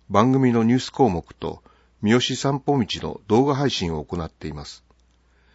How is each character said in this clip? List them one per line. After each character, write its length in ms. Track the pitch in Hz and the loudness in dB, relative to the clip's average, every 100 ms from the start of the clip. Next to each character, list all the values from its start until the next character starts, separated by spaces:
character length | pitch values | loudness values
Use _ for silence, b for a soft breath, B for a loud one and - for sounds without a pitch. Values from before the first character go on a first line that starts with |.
| - | -2
番 220 | 101 123 | 2 4
組 200 | 131 131 | 4 2
の 100 | 117 | 2
ニ 120 | 113 | 2
ュ 20 | 127 | 2
ー 20 | |
ス 120 | - | 0
項 180 | - 127 | 0 0
目 260 | 85 - | 0 -8
と、 280 | - 82 - b b b b | -12 -10 -10 b b b b
三 100 | 104 | 2
好 240 | 120 - 127 | 2 2 -2
散 240 | 139 139 | -2 -2
歩 180 | - 143 | 0 0
道 220 | 101 - | 0 -6
の 200 | 80 - - | -8 -10 0
動 180 | 107 | 2
画 120 | 139 139 | 2 0
配 140 | 139 | -2
信 240 | - 90 | -2 -4
を 100 | 78 | -6
行 120 | 73 87 | -6 -8
っ 120 | 80 | -8
て 160 | _ 85 | _ -14
い 60 | |
ま 120 | 76 | -12
す。 200 | 71 - _ _ _ _ _ _ _ | -14 -20 _ _ _ _ _ _ _